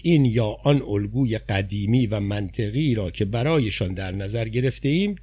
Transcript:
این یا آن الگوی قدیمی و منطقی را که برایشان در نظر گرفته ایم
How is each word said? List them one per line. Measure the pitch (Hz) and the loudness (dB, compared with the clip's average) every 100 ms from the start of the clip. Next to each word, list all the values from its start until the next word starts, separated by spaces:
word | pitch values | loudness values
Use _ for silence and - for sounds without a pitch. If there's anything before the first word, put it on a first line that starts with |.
این | 165 160 | 4 6
یا | 131 110 107 | 6 4 0
آن | 104 143 143 | 0 2 2
الگوی | 120 104 104 117 131 107 | 2 -2 -2 0 0 -2
قدیمی | - 98 98 101 101 123 113 | -2 -2 -2 -2 2 2 2
و | 107 | 0
منطقی | 101 104 98 - 107 120 156 | -2 -2 -4 -4 -4 0 0
را | 113 90 | 0 -2
که | - | -2
برایشان | 98 117 135 160 110 - 92 | -2 0 0 2 0 -2 -4
در | 95 95 | -4 -6
نظر | 95 98 113 113 | -6 -4 -4 -4
گرفته | 117 131 - 139 | -2 -2 -2 0
ایم | 160 202 196 | 0 0 -4